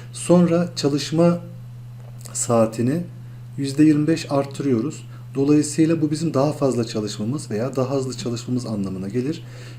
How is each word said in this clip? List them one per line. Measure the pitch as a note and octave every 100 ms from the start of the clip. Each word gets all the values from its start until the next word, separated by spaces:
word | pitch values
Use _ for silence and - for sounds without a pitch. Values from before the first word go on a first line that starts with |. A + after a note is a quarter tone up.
| -
Sonra | - - F3 E3+ E3 F3 -
çalışma | C#3+ C#3+ - D#3 E3+ F3 - - - - - - - - -
saatini | - - A#2 A2 - A#2+ E3 F3 - - - - -
yüzde | C#3 C#3
yirmi | D#3 D3 D3+
beş | D#3+ -
arttırıyoruz. | C#3+ C#3 - C#3+ A#2 B2+ - - - -
Dolayısıyla | - C3+ D3+ D3 - D#3+ E3
bu | D3+
bizim | D3+ D#3+
daha | C3 D3
fazla | C3+ C#3 A#2
çalışmamız | C3+ A2 G#2 - G#2+ D3 -
veya | G#2 B2+ C3+
daha | B2
hızlı | C#3 C3 A#2+
çalışmamız | B2+ A#2+ - B2 A#2+
anlamına | G#2+ F#2+ F#2 G2
gelir. | A#2+ C3 E3+ - - -